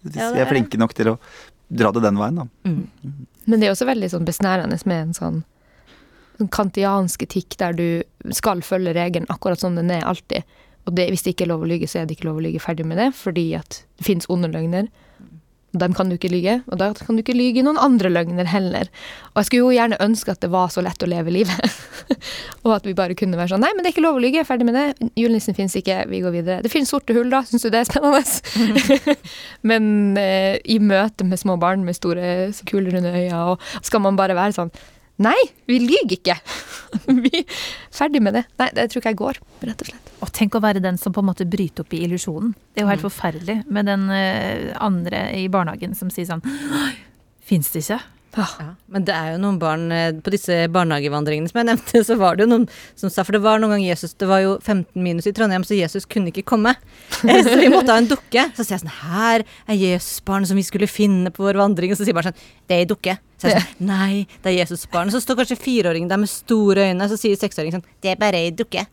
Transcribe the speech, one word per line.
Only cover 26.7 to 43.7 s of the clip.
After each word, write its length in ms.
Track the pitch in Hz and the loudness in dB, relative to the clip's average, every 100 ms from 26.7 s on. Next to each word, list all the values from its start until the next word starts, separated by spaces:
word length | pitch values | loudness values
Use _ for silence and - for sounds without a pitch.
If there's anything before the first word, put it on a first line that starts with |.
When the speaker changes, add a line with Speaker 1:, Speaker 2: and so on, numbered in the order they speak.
Speaker 3:
finnes 200 | 311 277 | -2 0
sorte 220 | 285 - 233 | -2 0 0
hull 140 | 247 | 2
da, 80 | 262 | 0
synes 200 | 247 233 | 0 -2
du 60 | 226 | 2
det 80 | 220 | 0
er 80 | 233 | 2
spennende?» 1300 | 294 294 285 269 - - 214 226 214 220 269 - 294 | 2 4 4 2 -4 -4 0 2 2 4 4 4 -2
<laughs> 460 | - - - - | -2 -18 -18 -4
Men, 540 | 220 226 214 208 202 202 | 2 2 4 4 4 2
eh, 400 | 196 190 190 196 | 2 2 2 -2
i 140 | - 226 | 0 2
møte 460 | 208 190 214 - 185 | 4 4 2 0 -2
med 140 | 185 | 0
små 160 | 202 180 | 0 0
barn 260 | 175 190 180 | 0 0 -2
med 100 | 175 | -2
store, 560 | 180 170 180 180 185 208 - | -2 -2 -2 -2 -2 -6 -4
kule, 240 | 202 185 | -2 0
runde 200 | 180 175 | 0 0
øyne, 280 | 175 180 170 170 | 0 -2 -2 -2
og 100 | 180 - - | -2 -6 -12
skal 200 | - 220 | -2 0
man 140 | 196 196 | 2 2
bare 180 | 190 180 | 2 2
være 160 | 202 | 0
sånn, 180 | 196 170 - - _ _ _ | -2 -6 -8 -20 _ _ _
«Nei, 180 | 208 370 508 _ - | 2 4 2 _ 0
vi 120 | 247 | 2
lyger 360 | 240 311 285 185 | 4 2 2 -2
ikke. 180 | - 175 | 0 -2
<laughs> 800 | - - - - - 214 - 262 | -4 -14 -14 -18 -8 -8 2 4
Vi, 180 | 247 320 - - - - - | 4 0 -4 -8 -10 -12 -16
ferdig 260 | - 285 285 | -2 0 2
med 120 | 202 214 | 2 2
det.» 80 | 240 - | -2 -2
Nei, 100 | 254 - | -2 0
det 120 | 240 | -2
tror 100 | - | -2
ikke 100 | 233 | -2
jeg 80 | 208 | -2
går, 160 | 226 269 - - | -4 -6 -12 -12
rett 200 | 247 220 | -10 -8
og 60 | - | -10
slett. 180 | - - - | -12 -20 -12
Speaker 4:
Og 100 | - | -10
tenk 220 | - 214 | -2 0
å 80 | 226 | 2
være 200 | 214 196 | 2 2
den 160 | 185 180 | 0 -2
som 140 | - | -4
på 80 | 185 | -2
en 60 | 196 | -2
måte 160 | 180 180 | -2 -4
bryter 340 | 196 175 - | -2 -4 -6
opp 100 | 165 165 | -8 -6
i 60 | |
illusjonen. 500 | 170 175 - 160 214 208 _ | -4 -4 -6 -6 -6 -6 _
Det 80 | - | -4
er 40 | 208 | 0
jo 60 | |
helt 100 | 202 | 0
Speaker 2:
Mm. 80 | 160 | -2
Speaker 4:
forferdelig 480 | - 175 160 175 220 | -6 -6 -6 -6 -6
med 200 | 277 | -4